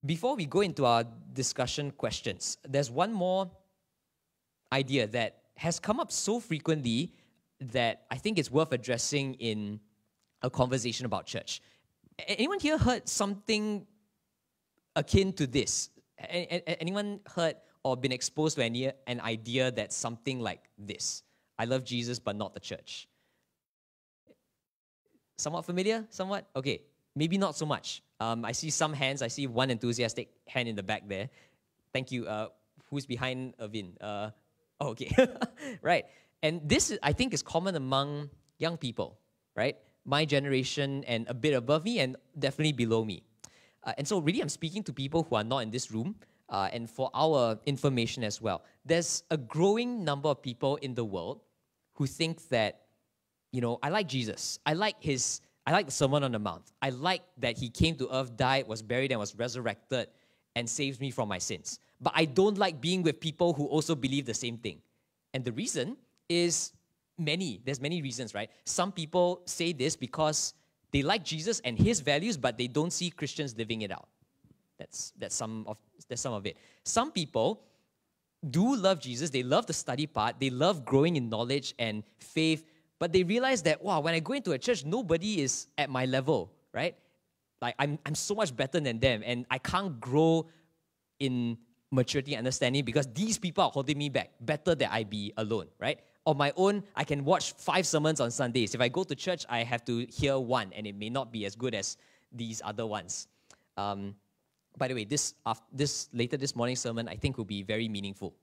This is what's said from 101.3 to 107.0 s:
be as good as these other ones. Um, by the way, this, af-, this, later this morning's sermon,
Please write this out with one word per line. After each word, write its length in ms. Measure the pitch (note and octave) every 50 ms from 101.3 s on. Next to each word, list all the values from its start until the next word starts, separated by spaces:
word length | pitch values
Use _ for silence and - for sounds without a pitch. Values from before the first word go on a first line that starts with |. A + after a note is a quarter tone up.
be 140 | A#2 A2+ G2+
as 100 | G2 G2+
good 200 | A2 A#2+ C3 B2
as 220 | C#3 C#3+ - - _ _ _ _ _ _ _
these 320 | - A#2+ A#2 A2+ A2+ A2 -
other 220 | G#2 G#2+ G2+ A2+ A2
ones. 400 | G#2 G#2 E2 F2+ - - - _ _ _ _ _ - _ _ _ _ -
Um, 380 | G2+ G2+ G2+ G2+ G2 G2+ G2+ _ _ _ _ _ _ _ _ _ _ _ _
by 120 | - C#3 B2+
the 80 | C3
way, 80 | A#2+ G#2+
this, 320 | G2+ C#3+ D3 - - - _ _
af-, 160 | A2+ A2+ - _ _
this, 380 | - C3 C#3+ C#3+ - - - - -
later 220 | A#2+ A#2 A#2+ -
this 200 | C#3 C3 B2+ -
morning's 240 | A#2+ A#2 B2 B2+ B2
sermon, 280 | - B2 A2+ A#2